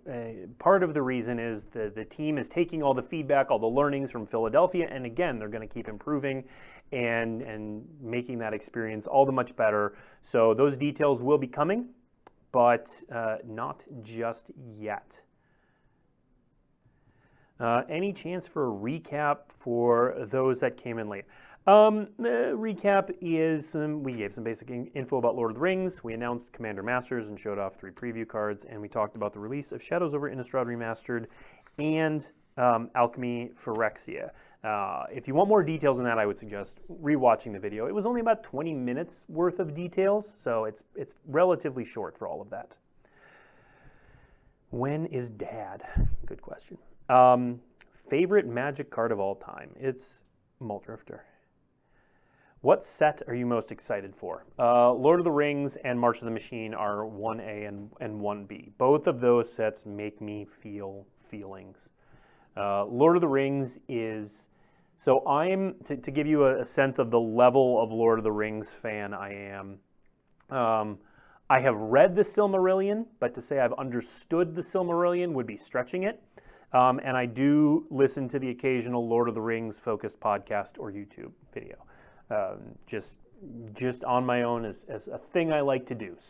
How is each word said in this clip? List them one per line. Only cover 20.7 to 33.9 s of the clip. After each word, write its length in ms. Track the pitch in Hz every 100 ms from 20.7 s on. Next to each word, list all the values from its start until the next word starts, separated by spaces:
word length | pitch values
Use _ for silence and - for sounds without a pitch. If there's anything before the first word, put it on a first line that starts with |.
| 120
came 160 | 123 113
in 120 | 104
late? 160 | 98 - - - - -
Um, 440 | 208 214 214 208 -
the 320 | 233 240 254 214
recap 580 | 220 196 202 196 196 185
is, 520 | 175 160 160 156 151
um, 300 | 156 151 151
we 80 | 135
gave 220 | 120 101
some 100 | 104
basic 260 | 113 110 120
in-, 180 | 123 120
info 280 | 143 123 131
about 220 | 120 123
Lord 140 | 113
of 40 | 110
the 60 |
Rings. 420 | 175 190 185 180
We 100 | 117
announced 380 | 113 120 120 120
Commander 320 | - 113 98
Masters 460 | 104 127 123 123 107
and 100 | 101
showed 180 | 107 101
off 220 | 98 -
three 120 | 95
preview 360 | 92 120 113 110
cards, 380 | 110 104 104 -
and 120 | 110
we 80 | 104
talked 260 | 120 104 113
about 160 | 104
the 80 | 104
release 320 | 107 139 143
of 100 | 117
Shadows 320 | - 170 170
over 160 | 147 143
Innistrad 360 | 131 120 135 123
Remastered 600 | 117 113 113 - 117 113 - - - _ -
and, 480 | 151 156 160 156 - _ _ -
um, 320 | 123 113 117 127
Alchemy 560 | 120 127 123 120 120 -
Phyrexia. 680 | - 110 110